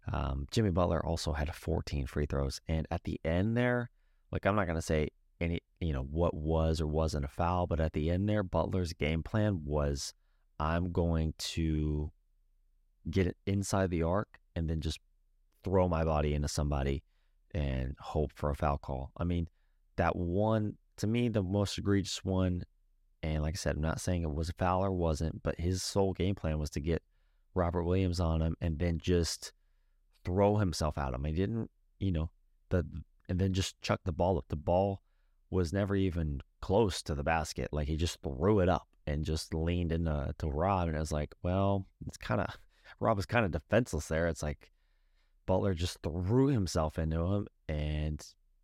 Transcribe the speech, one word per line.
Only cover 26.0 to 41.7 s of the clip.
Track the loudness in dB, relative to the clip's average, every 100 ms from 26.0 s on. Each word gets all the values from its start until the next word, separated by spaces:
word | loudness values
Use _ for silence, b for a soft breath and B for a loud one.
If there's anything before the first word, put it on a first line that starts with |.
| 0
game | 0 -2 -2
plan | -2 -2
was | -2
to | -4
get | -2 -2 _ _ _ _ _
Robert | -2 0 0
Williams | 0 2 2 2
on | 2 2
him | 2 0
and | -4 0
then | 0 0
just | 2 2 2 -4 -10 _ _ _ _ _ _ _ -4
throw | 2 4 4
himself | 2 2 -2 0
at | -4
him. | -2
He | -2
didn't, | 0 0 -2 -6 _ _ _
you | -2
know, | 0 -2 _ _ _ _
the, | -2 0 -8 -14 _ -4
and | 0
then | 2
just | 2 -2 -4
chuck | -2 -2
the | -2
ball | 0 2 2
up. | -2
The | -6
ball | 2 2 2 -2 _ _ _ _ _
was | 0 0
never | 0 2 2
even | 2 0 -2 -4 -8 _
close | 0 2 4 0
to | -4 -4
the |
basket. | 0 0 -2 -6 -4
Like, | -4 -2
he | 0
just | -2 -2
threw | -8 0 2 4
it | 4
up | 2 -2 _ -6
and | -4 -2
just | -4 -4
leaned | -2 0 0 0
into, | 0 0 -2 -4 -4
to | -4
Rob, | 0 2 2 0
and | -2
I |
was | -2
like, | -2 -4 -4
"Well, | -2 2 2